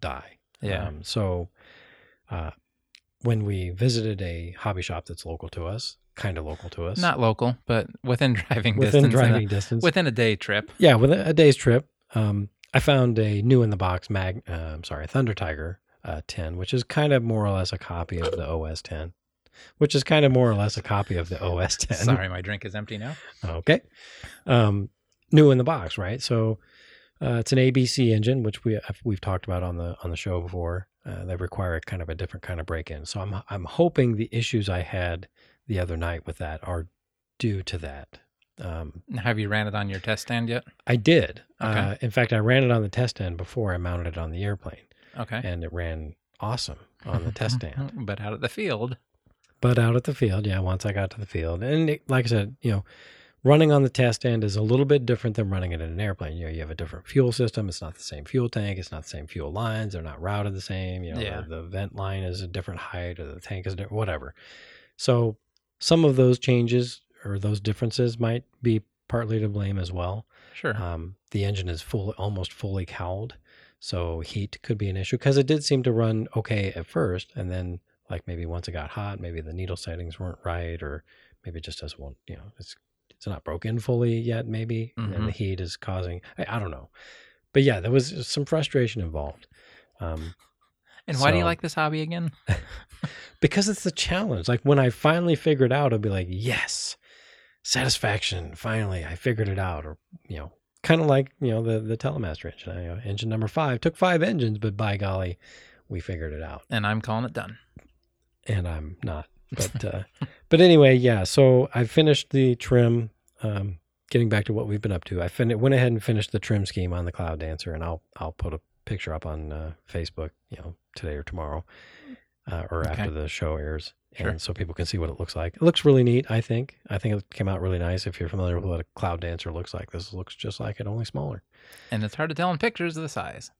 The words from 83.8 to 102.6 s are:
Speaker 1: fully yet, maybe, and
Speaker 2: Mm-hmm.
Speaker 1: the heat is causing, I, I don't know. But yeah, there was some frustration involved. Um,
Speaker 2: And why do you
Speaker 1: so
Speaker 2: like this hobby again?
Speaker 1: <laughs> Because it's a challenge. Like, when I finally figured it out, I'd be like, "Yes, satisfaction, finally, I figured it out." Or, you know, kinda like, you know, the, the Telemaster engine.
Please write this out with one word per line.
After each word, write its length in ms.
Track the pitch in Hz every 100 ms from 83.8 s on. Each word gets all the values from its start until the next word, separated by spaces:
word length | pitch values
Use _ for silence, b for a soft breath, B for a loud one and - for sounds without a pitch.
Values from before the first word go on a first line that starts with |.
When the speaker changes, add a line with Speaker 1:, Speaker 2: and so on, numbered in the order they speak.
Speaker 1:
fully 380 | 120 120 120 113
yet, 280 | 117 113 113
maybe, 480 | 110 113 113 113 -
and 160 | 107
Speaker 2:
Mm-hmm. 140 | 95 110
Speaker 1:
the 60 |
heat 280 | - 98 92
is 160 | 87 -
causing, 440 | - 92 90 87 B -
I, 80 | 82 113
I 20 |
don't 100 | 95
know. 180 | 69 - B B B B B _
But 120 | 139
yeah, 160 | 135 101
there 100 | 107
was 360 | 135 135 - 117
some 180 | 147
frustration 580 | 139 160 143 139 117 117
involved. 440 | 85 76 73 - - b b b b _
Um, 340 | 85 80 80 - _ _ _ _ b b -
Speaker 2:
And 100 | 135
why 120 | 139
do 40 | 175
you 40 |
Speaker 1:
so 40 | 170
Speaker 2:
like 140 | 170
this 120 | 165
hobby 260 | - 151 156
again? 280 | 156 170 170 - -
Speaker 1:
<laughs> 80 | 95 B B B B B B B B
Because 280 | 156 202 196
it's 160 | 196
a 60 | 180
challenge. 580 | - - 180 214 104 85
Like, 140 | 120
when 160 | 139 143
I 100 | 127
finally 460 | - 151 170 175 151
figured 340 | 160 139 127
it 40 |
out, 180 | 139 139
I'd 80 | 113
be 80 | 107
like, 180 | 95 90
"Yes, 680 | 92 117 110 - - - - b b b b b b
satisfaction, 920 | - 127 131 - 110 101 - 90 80
finally, 500 | 80 113 110 104 92
I 100 | 78
figured 340 | 85 131 110 101
it 100 | 98
out." 260 | 92 80
Or, 140 | 78 78 _ 180 -
you 100 | 80
know, 140 | 73 - _ _
kinda 220 | - 165
like, 280 | 156 135 135 _
you 100 | 131
know, 120 | 110
the, 180 | 113 110
the 160 | 110 113
Telemaster 540 | 135 147 95 76 85
engine. 200 | -